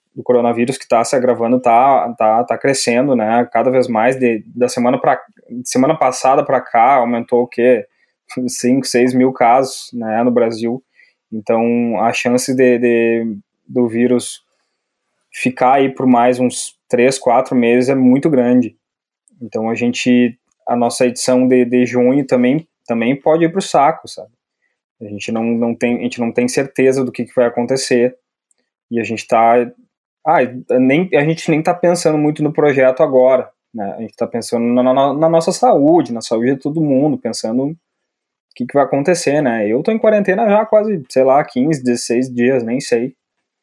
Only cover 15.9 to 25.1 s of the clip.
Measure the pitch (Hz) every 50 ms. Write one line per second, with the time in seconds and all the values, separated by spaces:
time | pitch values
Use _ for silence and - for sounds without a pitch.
15.9 | 131 - 135 127 123 120 120 127 123 123 127 120 - - - - - _ _ -
16.9 | - 120 120 135 135 - - 127 117 131 131 - 135 123 117 117 120 127 123 131
17.9 | 135 135 127 123 127 139 143 165 147 127 120 123 123 127 117 107 - _ _ _
18.9 | _ _ _ _ _ _ _ _ _ - 120 104 - 113 113 113 113 107 120 120
19.9 | 120 - - 127 123 123 123 117 120 _ _ _ _ _ - - 123 120 120 117
20.9 | - - 127 123 117 - - 131 127 127 127 127 127 127 123 120 123 127 123 113
21.9 | 123 123 123 123 135 143 135 - 135 123 123 123 139 160 165 _ _ _ _ -
22.9 | 117 113 117 120 139 139 - 156 156 165 170 160 165 190 - - - 151 139 156
23.9 | 160 - - - - - - - _ _ _ _ _ _ _ _ _ _ _ _
24.9 | _ - 113 104